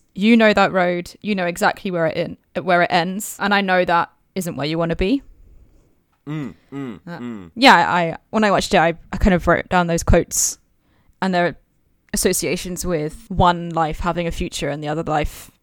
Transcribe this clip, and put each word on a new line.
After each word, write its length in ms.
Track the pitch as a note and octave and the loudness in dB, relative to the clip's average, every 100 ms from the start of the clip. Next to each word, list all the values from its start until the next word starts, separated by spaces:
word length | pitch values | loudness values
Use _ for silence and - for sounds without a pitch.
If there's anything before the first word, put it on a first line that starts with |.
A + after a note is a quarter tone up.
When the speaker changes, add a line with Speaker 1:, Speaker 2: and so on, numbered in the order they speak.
| _ - | _ 0
Speaker 1:
"You 220 | G#3 A#3 | 4 6
know 160 | A3 | 6
that 180 | G3+ F#3+ | 4 2
road, 420 | F3+ F3+ F3 F3 - | 2 0 -2 -6 -10
you 140 | G3 G3+ | -6 -2
know 100 | F3 | -2
exactly 460 | F3 G3+ - G3+ | 0 0 0 -4
where 140 | F3 D#3+ | -2 -2
it 100 | - | -2
in, 200 | D3+ - _ - | -6 -8 _ -6
where 180 | F3+ F3 | 0 2
it 80 | F3 | 4
ends, 440 | - E3+ F#3+ - - | 2 0 -4 -10 -4
and 140 | G3 | 0
I 80 | G3+ | 2
know 220 | F#3+ F#3 F3 | 2 2 4
that 260 | E3+ - _ _ - | 2 0 _ _ -6
isn't 200 | E3+ - | -6 -4
where 120 | D3 | -4
you 100 | E3 | -2
wanna 180 | E3 E3 | -2 0
be." 260 | F#3 C#4 - - - - - _ _ _ _ _ - | 0 0 -2 -20 -20 -20 -20 _ _ _ _ _ -10
Speaker 2:
Mm, 280 | D#3 B2+ D#2+ _ | -8 -8 -12 _
mm, 280 | C#3 C3+ G2+ - | -12 -10 -12 -14
Speaker 1:
Uh, 120 | F3 | -12
Speaker 2:
mm. 320 | A#2+ A2 F2 A3 | -12 -12 -12 -2
Speaker 1:
yeah, 340 | C4 F#3+ - | 4 4 4
I, 260 | F3 E3+ - _ | 0 -2 -6 _
when 120 | A3 | -2
I 80 | G#3+ | 2
watched 220 | F#3 - | 2 2
it, 40 | G3 | 2
I, 160 | E3 E3+ - | 2 -2 -8
I 40 | F#3 | 0
kind 160 | G#3+ | 2
of 140 | F3 E3+ | 4 4
wrote 220 | E3 - | 0 2
down 180 | F#3 E3+ | 0 2
those 160 | E3+ | 0
quotes 560 | - F3 - - - - _ _ _ _ _ _ | 2 2 2 -2 -4 -6 _ _ _ _ _ _
and 120 | F#3+ | -2
their 220 | F3+ F3 - _ _ _ _ _ | 0 0 -4 _ _ _ _ _
associations 720 | G#3 G#3 F3+ D3+ F3+ F#3 F3+ F3 | -2 0 0 -2 -4 -6 -8 -4
with 400 | E3 D3+ - - | -4 -4 -10 -4
one 400 | F3+ F3+ E3+ E3+ | 2 4 2 -2
life 320 | E3 D#3 D#3 | -2 -2 -2
having 260 | F3 E3+ E3+ | -2 -2 -4
a 40 | |
future 360 | - F3+ - D3 | -4 -6 -4 -6
and 160 | C#3+ | -4
the 60 | D3 | -4
other 140 | D#3 | -4
life 460 | D#3 D3+ D3+ - - _ | -2 -2 -2 -6 -18 _